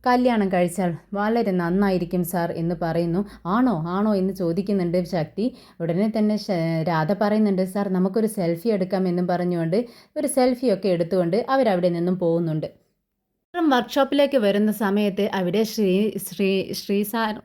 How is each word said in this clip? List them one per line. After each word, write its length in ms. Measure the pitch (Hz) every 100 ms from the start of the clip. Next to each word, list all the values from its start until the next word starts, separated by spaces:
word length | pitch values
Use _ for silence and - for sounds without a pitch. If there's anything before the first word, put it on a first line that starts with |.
കല്യാണം 440 | 254 247 247 226 196
കഴിച്ചാൽ 420 | 185 175 175 180 160 _
വളരെ 400 | 196 208 233 208
നന്നായിരിക്കും 680 | 180 170 185 202 185 175 180
സാർ" 240 | 175 180 170
എന്ന് 220 | - 165
പറയുന്നു. 460 | 170 170 165 170 175 202 - 175
"ആണോ, 280 | 220 254 175 165
ആണോ?" 220 | 185 214
എന്ന് 180 | 202 185
ചോദിക്കുന്നുണ്ട് 640 | 185 170 170 190 202 175 180
ശക്തി. 400 | 170 180 151 - 240 - - -
ഉടനെ 320 | 170 170 220
തന്നെ 280 | 220 214 214
ശ-, 220 | 214 180 165 160
രാധ 280 | 160 160 156
പറയുന്നുണ്ട്, 500 | 196 208 214 214 185 185
"സാർ 220 | 202 202
നമുക്കൊരു 380 | 185 190 208 220
സെൽഫി 400 | 220 170 170 233
എടുക്കാം" 380 | 208 185 190 185
എന്നും 180 | 175 180
പറഞ്ഞുകൊണ്ട് 520 | 175 180 175 165 196 240 - -
ഒരു 140 | 311 294
സെൽഫിയൊക്കെ 600 | - 254 247 254 190 202
എടുത്തുകൊണ്ട് 480 | 175 170 185 170 196 -
അവരവിടെ 420 | 269 233 180 180
നിന്നും 280 | 170 175 185
പോകുന്നുണ്ട്. 500 | 170 170 165 156 - - _ _ _ _ _ _ _
വിക്രം 140 | 349 330
വർക്ക്ഷോപ്പിലേക്ക് 680 | 254 - - 277 285 285 277
വരുന്ന 320 | 202 202 214
സമയത്ത് 540 | 208 208 202 208 190 208
അവിടെ 320 | 196 180 196
ശ്രീ, 260 | 220 - 196 185 214 -
ശ്രീ, 300 | - 175 196 190 -
ശ്രീ 260 | - - 202
സാർ 300 | 208 226 220 214